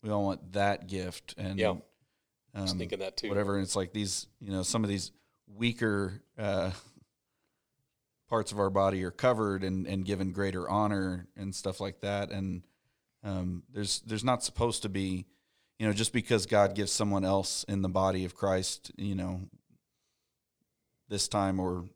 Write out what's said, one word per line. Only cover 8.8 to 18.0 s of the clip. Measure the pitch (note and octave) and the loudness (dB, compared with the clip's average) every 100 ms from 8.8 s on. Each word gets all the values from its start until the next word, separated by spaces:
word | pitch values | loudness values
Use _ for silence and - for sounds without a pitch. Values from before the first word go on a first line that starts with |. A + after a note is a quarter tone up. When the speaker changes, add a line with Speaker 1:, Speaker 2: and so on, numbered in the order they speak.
| G2 G2 | 4 4
Speaker 1:
are | F#2 | -2
covered | - B2+ A#2 G#2+ G2 | 2 2 4 2 2
and, | F#2+ F#2+ F2+ | 0 0 0
and | G2 | -2
given | F#2+ G2+ F#2+ | -2 0 -2
greater | F2+ G2 F#2 F2 | 0 -2 0 0
honor | G2+ G#2 G2+ F#2 F2+ F2 - | 2 2 2 0 -4 -8 -10
and | G2 | -8
stuff | F#2+ - F#2 | -6 -6 -4
like | G2 F#2+ | -6 -4
that. | G2+ G2+ G2+ | -2 -2 -2
And, | G2 F#2+ F2+ - _ _ _ _ _ | -4 -4 -4 -10 _ _ _ _ _
um, | G#2+ F#2+ F#2 F2+ - | -6 -4 -2 -4 -8
there's, | - G2+ - | -8 -4 -4
there's | A2+ A2 | -4 -2
not | A#2+ B2 | 0 0
supposed | - - A#2+ A2 | -2 0 0 0
to | G#2+ | -4
be, | G2 F#2+ F#2 F#2 _ _ _ _ _ | -2 -2 -2 -6 _ _ _ _ _
you | A2 | 0
know, | |
just | G#2 A2 | 2 2
because | B2 A2+ A#2 F#2 | 0 2 2 4
God | G#2+ G2 | 6 6
gives | G2 G2+ | 4 -2
someone | - G#2 G2+ | 0 2 2
else | F#2+ G2 F#2+ - | 2 2 2 -4
in | - G2+ | -2 -2
the | F#2+ | 0
body | F#2 | 4